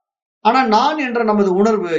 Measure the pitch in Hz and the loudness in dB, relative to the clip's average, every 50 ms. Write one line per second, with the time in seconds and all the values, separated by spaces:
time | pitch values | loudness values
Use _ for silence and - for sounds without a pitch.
0 | _ _ _ _ _ _ _ _ - 220 247 269 254 226 208 220 254 294 311 311 | _ _ _ _ _ _ _ _ -2 0 0 2 2 2 2 2 2 0 -2 -2
1 | 277 247 226 240 226 220 214 208 202 190 180 190 202 226 220 196 175 170 165 | -4 -4 -2 -2 0 0 0 0 0 0 0 2 2 0 0 -2 -2 -4 -4